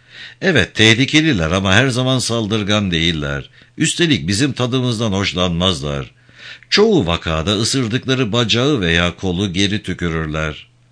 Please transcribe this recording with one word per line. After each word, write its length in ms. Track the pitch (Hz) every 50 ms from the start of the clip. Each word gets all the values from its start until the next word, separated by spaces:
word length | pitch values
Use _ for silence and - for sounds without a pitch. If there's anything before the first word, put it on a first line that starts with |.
| _ _ - - - - - -
Evet, 340 | - 190 165 117 87 - -
tehlikeliler 760 | - 110 110 113 110 135 - - 156 156 160 131 90 80 78
ama 220 | 90 98 95 98 92
her 140 | 110 135
zaman 320 | 135 113 123 127 131 131 123
saldırgan 720 | - - 117 117 110 95 113 107 101 95 104 107 101 92
değiller. 580 | 85 80 82 85 82 76 71 71 71 69 69 - - - - _ _
Üstelik 500 | - 151 165 - - 175 160 135 78 69
bizim 260 | 87 101 101 143 139 -
tadımızdan 580 | - 123 120 123 131 123 123 117 104 117 110
hoşlanmazlar. 1000 | 95 98 98 82 73 90 90 90 85 85 90 95 90 67 69 73 71 69 65 - _ _ _ _ - - - - - - - -
Çoğu 360 | - 196 214 233 202 147 95
vakada 500 | 82 85 - - 85 80 80 78 95 107
ısırdıkları 760 | 101 123 - - 135 123 107 117 131 - 117 131 127 131 101
bacağı 500 | 101 120 120 101 101 117 127 147 151 113
veya 340 | 90 82 82 85 87 87 85
kolu 380 | - 101 92 87 90 104 98 82
geri 300 | 95 101 92 104 104 -
tükürürler." 840 | 95 90 - 87 85 80 80 80 76 76 78 78 78 73 - - _ _ _ _ _